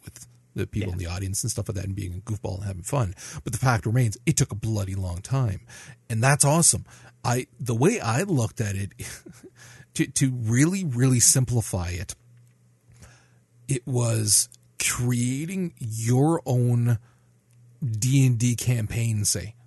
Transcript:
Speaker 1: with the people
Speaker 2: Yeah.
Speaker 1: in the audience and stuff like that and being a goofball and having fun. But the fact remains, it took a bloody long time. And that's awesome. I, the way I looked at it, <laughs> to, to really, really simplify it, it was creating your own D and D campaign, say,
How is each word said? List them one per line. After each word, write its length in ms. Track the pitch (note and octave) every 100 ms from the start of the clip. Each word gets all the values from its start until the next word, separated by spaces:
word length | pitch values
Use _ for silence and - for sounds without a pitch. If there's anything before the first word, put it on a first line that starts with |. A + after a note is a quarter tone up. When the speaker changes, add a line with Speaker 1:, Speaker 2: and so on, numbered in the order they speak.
Speaker 1:
with 220 | - - - _ _
the 120 | - G2
people 240 | A2 G#2
Speaker 2:
Yeah. 20 |
Speaker 1:
in 60 | F2+
the 80 | F2
audience 360 | F2+ G2 G2
and 80 | A2+
stuff 200 | - G2+
like 60 | F#2+
that 100 | F#2+
and 100 | G2
being 160 | F#2+
a 160 | F2+ -
goofball 260 | G#2+ G2+ F#2+
and 80 |
having 180 | G2+ F#2
fun. 320 | - C#3+ G2+ F#2 - -
But 120 | -
the 40 | A2
fact 280 | C3 A#2 A2+
remains, 320 | A#2+ A#2+ - -
it 100 | C#3+
took 160 | C3
a 20 |
bloody 400 | G#2 A2 A2 G2
long 280 | G2 F#2 F2
time. 400 | - C3+ A#2+ F#2 - - - - -
And 120 | A2+
that's 220 | C3 C#3+
awesome. 400 | C#3 D#3+ E3 - - - - _
I, 220 | A#2+ B2 C3 -
the 160 | A#2+
way 240 | A#2 D3+ A#3
I 220 | G#2 A#2
looked 360 | G3+ D3 A2 -
at 140 | G#2+ G2
it, 140 | G2 - - - - -
<laughs> 500 | - _ - - -
to, 120 | - C#3+
to 220 | - C3+
really, 540 | B2+ A2 A#2+ D#3 G3
really 360 | F3 A#2+ C3 B2+
simplify 680 | A#2 C3+ B2 A#2+ - F#2+ F2
it, 260 | F2 D#2 - _ - _ _ _ _ _ - - - _ _ _ _ -
it 180 | C3+ -
was 640 | B2 A#2 A2+ G#2+ - - - _ -
creating 960 | - - B2 A#2+ B2 C3+ E3 F#3+ F3 -
your 600 | A#2 A2 A2+ B2 D3 E3 -
own 520 | B2 B2 A#2+ A#2+ A#2 - _ _ _ _ _ - - B2
D 400 | A2 B2+ C#3 C3
and 120 | A#2
D 160 | B2
campaign, 720 | A#2 - B2 G#2+ A2 A#2 G#2+
say, 300 | G2+ G2+ G#2+ -